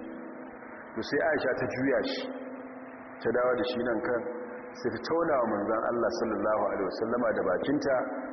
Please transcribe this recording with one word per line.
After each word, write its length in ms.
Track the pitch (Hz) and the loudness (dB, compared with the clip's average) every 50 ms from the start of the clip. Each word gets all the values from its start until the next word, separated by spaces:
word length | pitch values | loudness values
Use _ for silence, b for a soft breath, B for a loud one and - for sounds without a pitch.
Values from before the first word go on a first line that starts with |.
| - - - - - - - - - - - - - - - - - - | -10 -10 -10 -10 -10 -12 -12 -12 -12 -12 -14 -14 -14 -14 -14 -14 -14 -10
To 120 | - 113 110 | -6 -6 -4
sai 160 | - 135 147 | 0 0 2
Aisha 320 | - 160 151 131 127 127 123 | 2 4 2 2 2 2 2
ta 140 | - 127 | 2 0
juya 340 | 120 - 123 131 135 127 110 98 | -2 0 0 2 4 4 4 4
shi, 220 | - - - - - - - - - - - - - - - - - - - - - - | 2 0 -2 -4 -4 -6 -8 -8 -10 -10 -10 -12 -12 -12 -14 -14 -14 -14 -14 -14 -14 -10
ta 140 | - - 120 | -4 0 2
dawo 220 | 117 123 123 127 123 | 2 4 4 4 4
da 120 | 117 - | 4 2
shi 160 | 120 113 117 | 0 0 0
nan 180 | 120 123 113 107 | 0 2 0 0
kan, 200 | - 123 123 117 - - - - - - - - - - | 0 0 0 0 -2 -2 -6 -6 -8 -8 -10 -10 -12 -12
sai 200 | - - - 120 | -8 -4 -4 -2
ta 80 | 110 110 | -2 -2
tauna 360 | - - 160 165 170 165 147 | -2 0 2 2 2 4 4
wa 120 | 131 120 | 2 2
manzon 360 | 110 107 101 101 110 110 113 123 | 2 2 0 0 0 0 0 2
Allah 280 | 123 120 120 120 - - | 0 2 2 2 2 2
sallallahu 500 | - 113 110 107 98 104 107 107 104 104 | 2 0 0 0 2 2 2 4 4 2
alaihi 200 | 98 98 98 95 | 2 2 0 0
wasallama 440 | 90 - - 113 113 120 123 123 110 | -2 -2 -2 -2 0 2 2 2 2
da 140 | 104 98 - | 2 2 2
bakinta, 540 | 95 90 90 - 139 139 - - 143 131 123 - - - - - - | 2 2 2 2 2 2 2 4 4 2 2 2 0 -4 -6 -6 -8